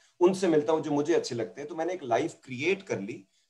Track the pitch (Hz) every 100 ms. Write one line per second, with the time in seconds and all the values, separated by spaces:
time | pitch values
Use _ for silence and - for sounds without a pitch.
0 | _ - 180 190 190 156 151 160 151 143
1 | 156 151 - 117 - 135 147 165 165 185
2 | 131 117 165 - - 123 156 196 - 104
3 | 98 143 - _